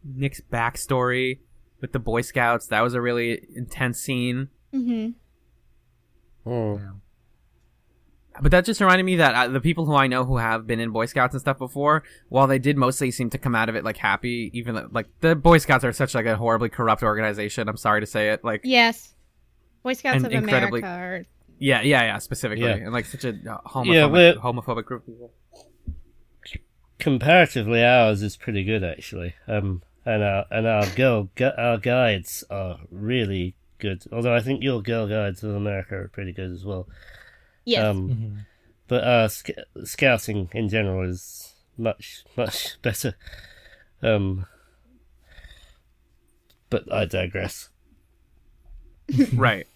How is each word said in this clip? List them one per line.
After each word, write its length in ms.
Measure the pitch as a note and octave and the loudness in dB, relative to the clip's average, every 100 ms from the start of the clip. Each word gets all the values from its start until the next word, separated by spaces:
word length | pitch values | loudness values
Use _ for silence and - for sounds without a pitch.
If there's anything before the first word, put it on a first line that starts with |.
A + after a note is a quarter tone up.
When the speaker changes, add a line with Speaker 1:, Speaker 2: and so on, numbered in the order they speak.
Speaker 1:
Nick's 360 | D3 C3 C#3 - - | -12 -6 -6 -6 -8
backstory 840 | A#2 A#2 - - C3 B2 B2+ C3 C3+ _ - _ _ | -2 -2 -4 -2 0 2 0 -2 -4 _ -20 _ _
with 120 | C3 | -6
the 80 | C3+ | -4
Boy 220 | A2+ A#2 | -2 -2
Scouts, 440 | A#2+ C3 A#2+ A#2 - | 0 0 2 2 0
that 140 | A2 | 2
was 140 | A#2+ | 2
a 60 | B2 | 0
really 460 | A#2+ A#2+ A#2 A#2 - | 0 0 0 -4 -8
intense 460 | - A#2+ - C3 A#2 | -12 -12 -4 -4 -2
scene. 480 | - B2+ B2 B2 C3+ _ _ | -4 -2 -2 -4 -6 _ _
Speaker 2:
Mm-hmm. 360 | C4+ A#3+ A3+ A3 A#3 _ _ _ _ _ _ _ _ _ _ _ _ | -4 -2 -2 -6 -10 _ _ _ _ _ _ _ _ _ _ _ _
Speaker 3:
Hmm. 400 | A#2+ A#2+ A2 G#2 | -6 -4 -2 -4
Speaker 4:
Yeah. 80 | G2 F#2+ _ _ _ _ _ _ _ _ _ _ _ _ _ - | -8 -18 _ _ _ _ _ _ _ _ _ _ _ _ _ 0
Speaker 1:
But 120 | C#3 | 6
that 120 | F3+ | 6
just 160 | F3+ A3 | 4 2
reminded 220 | G3 F#3 | 6 6
me 140 | F#3 F3+ | 4 4
that, 180 | D3 | 4
uh, 140 | A#2+ B2 | 4 2
the 120 | C3 | 2
people 240 | D3+ E3 D#3 | 0 0 2
who 80 | |
I 120 | D3 C3+ | 4 4
know 180 | B2+ | 2
who 120 | B2+ B2+ | 0 0
have 280 | A2+ A2+ A2 | 0 -2 -2
been 140 | A2+ | -2
in 100 | A#2 | -2
Boy 140 | G#2+ A#2 | -2 -2
Scouts 280 | C3+ B2+ | 2 0
and 60 | C3+ | 0
stuff 180 | C#3+ C3+ | -4 -4
before, 460 | B2+ C#3+ C#3+ D3+ - - _ | -6 -2 2 2 0 -20 _
while 180 | B2+ C3+ | 4 4
they 140 | C3+ | 4
did 160 | C3+ C#3+ | 2 2
mostly 340 | B2+ C3 C3 | 2 2 -4
seem 180 | - A#2+ | -2 -6
to 80 | C3 | -4
come 160 | C3+ | -2
out 140 | A#2 A2+ | 0 0
of 60 | |
it, 100 | A2 | -2
like, 120 | F#2 G#2+ | -4 -2
happy, 520 | G#2 G2 B2 A#2+ A2+ | -2 -2 -2 -6 -6
even 220 | A#2+ A#2+ A2 | -8 -6 -8
though, 120 | - | -6
like, 160 | A2+ G#2+ _ | -6 -8 _
the 140 | D#3+ | 2
Boy 240 | E3 E3 E3 | 4 6 6
Scouts 260 | - C3 | 6 2
are 80 | B2+ | 2
such, 220 | A2 C3 | -2 -2
like, 120 | B2+ A2+ | 0 0
a 100 | G#2+ | 0
horribly 320 | A#2 A2+ A#2 | 2 0 0
corrupt 320 | - A#2 G#2+ | -2 0 2
organization. 680 | A2+ G#2+ G#2+ G#2 G#2 - G#2+ | 2 0 -2 -2 -6 -4 -6
I'm 80 | G#2+ | -2
sorry 240 | A2+ G#2+ | 0 0
to 60 | G#2+ | 0
say 240 | A2 G#2+ | -2 0
it. 120 | G#2+ | 0
Like, 180 | A#2 G#2+ | -2 -4
Speaker 2:
Yes. 500 | B3+ B3 A#3 A3+ - _ _ _ _ _ _ _ | 0 4 4 0 -14 _ _ _ _ _ _ _
Boy 100 | B3+ | -8
Scouts 240 | B3+ C4+ F#3 | -4 0 0
Speaker 1:
and 80 | A3+ | 2
Speaker 2:
of 60 | |
Speaker 1:
incredibly 480 | - G#3 B2+ A#2+ A#2+ | 0 0 0 0 -2
Speaker 2:
America 220 | A2 F3 | -6 -10
are 240 | F3+ F#3 F3 _ _ _ | -10 -12 -14 _ _ _
Speaker 1:
Yeah, 240 | C#3 B2 | 2 2
yeah, 220 | C3 C#3 | 4 4
yeah, 140 | A2+ G2+ | 4 -2
specifically. 460 | - A#2 A#2+ G#2+ | -8 -6 -6 -2
Speaker 3:
Yeah. 120 | A#2 G#2 | 0 -2
Speaker 1:
And, 160 | G#2 | -2
like, 120 | A#2 A2+ | -6 -6
such 180 | C#3 | -8
a, 60 | B2+ | -8
uh, 300 | G2+ - A2 - | -8 -12 -14 -8
homophobic, 260 | C3+ B2 | -4 4
Speaker 3:
Yeah, 120 | E3 D3 | 6 8
we're 280 | E3+ E3+ B2 | 8 8 6
Speaker 1:
homophobic 480 | B2 B2 A#2+ A2+ G#2+ | -2 -4 -4 -6 -6
group 160 | B2 | -10
of 40 | - | -12
people. 260 | A#2 A#2+ _ _ - - _ - - - - _ _ - - _ _ _ _ | -20 -20 _ _ -20 -20 _ -12 -12 -16 -20 _ _ -18 -18 _ _ _ _
Speaker 3:
Comparatively, 840 | - C3 C3 F3+ E3 C3 G#2+ A#2 | -2 0 6 6 6 2 0 2
ours 400 | A#2+ B2+ A2+ G#2 | 6 6 6 2
is 140 | G#2 - | -4 -6
pretty 260 | - G#2 | -6 -4
good, 220 | F#2+ A2 | -2 -2
actually. 500 | F2+ D2+ - G2 F2 - - | -4 -8 -12 -10 -10 -12 -6
Um, 340 | G#2+ G2 F2+ _ _ - | -4 -2 -6 _ _ -4
and 160 | G#2+ | 0
our, 240 | G#2 G2 - | 0 0 -2
and 160 | A2 A2+ | -2 0
our 200 | G#2+ G2+ | 2 0
girl, 360 | F#2 C3 A2+ G2 | 2 2 2 -2
gu-, 180 | - B2+ - | -2 -2 0
our 200 | A#2+ A#2 | -2 0
guides 680 | A#2+ B2 A#2+ G2 E2 - - | 0 2 2 0 -6 -14 -10
are 300 | G2 F#2 E2+ D#2+ | -8 -8 -10 -16
really 640 | F#2 G#2 B2+ G#2 G2 F2+ - _ _ | -10 -4 -2 0 -2 -4 -8 _ _
good. 260 | G#2 F#2 - | -8 -8 -8
Although 220 | A2+ A#2+ | -4 0
I 60 | A#2+ | 0
think 220 | A#2 C3+ | 0 -2
your 200 | C3+ B2 | -2 -2
Girl 260 | G2+ A#2 G#2 | -2 -4 -2
Guides 340 | G#2+ G2+ F#2 | -2 -2 -4
of 120 | G#2+ | -6
America 400 | G2+ G#2 G2 F#2+ G2 | -4 -4 -6 -8 -10
are 120 | F#2+ | -10
pretty 240 | - F#2+ | -10 -10
good 180 | F2 F#2 | -8 -10
as 120 | F2+ | -10
well. 240 | F#2+ F#2+ F2+ - - - - _ _ _ | -8 -8 -10 -16 -20 -20 -20 _ _ _
Speaker 2:
Yes. 200 | - G#3+ | -2 2
Speaker 3:
Um, 240 | G#2+ G2 F#2 | 2 0 -2
Speaker 4:
Mm-hmm. 280 | A#2 A2 G#2 G#2 _ _ _ _ | -4 -6 -10 -16 _ _ _ _
Speaker 3:
but, 160 | B2 | 0
uh, 240 | B2 A#2+ A2 | 4 4 4
sc-, 220 | - - - - - | -2 -12 -14 -14 -14
scouting 640 | - - C#3 A2+ - G#2 F2+ | -12 2 2 2 0 -4 -4
in 160 | - G#2+ | -4 -2
general 400 | A2 G2+ F#2+ F2+ | 0 0 -2 -4
is 460 | F2+ - - - _ _ - | -6 -10 -18 -20 _ _ -6
much, 460 | A2+ - - - _ | -4 -4 -12 -20 _
<laughs> 60 | - | -4
much 440 | G#2+ - - - | -4 -4 -8 -4
better. 320 | - G#2 C3 - - - - - - - _ _ | -4 -2 -6 -6 -16 -20 -20 -20 -20 -20 _ _
Um, 440 | A#2 G#2+ G2 F#2+ F#2 _ _ _ _ _ _ _ _ - - - - _ _ _ _ _ _ _ _ _ _ | 0 2 0 -4 -8 _ _ _ _ _ _ _ _ -20 -20 -20 -20 _ _ _ _ _ _ _ _ _ _
but 220 | A#2 - | -4 -2
I 120 | G#2+ G2+ | -2 -2
digress. 600 | F#2+ F#2 F#2+ F2+ - - _ _ _ _ _ _ _ _ _ - - - _ - | -2 -4 -4 -6 -8 -18 _ _ _ _ _ _ _ _ _ -20 -20 -20 _ -4
Speaker 1:
<laughs> 240 | B3+ C4+ | 0 2
Right. 320 | B2 B2+ G2+ - | 4 2 2 -6